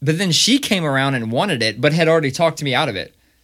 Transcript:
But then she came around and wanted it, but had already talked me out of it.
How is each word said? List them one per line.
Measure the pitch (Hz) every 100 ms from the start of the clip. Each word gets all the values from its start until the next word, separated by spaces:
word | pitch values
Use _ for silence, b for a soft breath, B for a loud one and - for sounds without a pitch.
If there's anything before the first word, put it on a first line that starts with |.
But | 143 160
then | 190
she | 151 208 277
came | - 190
around | 156 135 139
and | 131 113
wanted | 127 202 127
it, | 110 110
but | 143
had | 160 160
already | 165 156
talked | 135 165 -
me | 143
out | 127 151
of | 95
it. | - _ _ _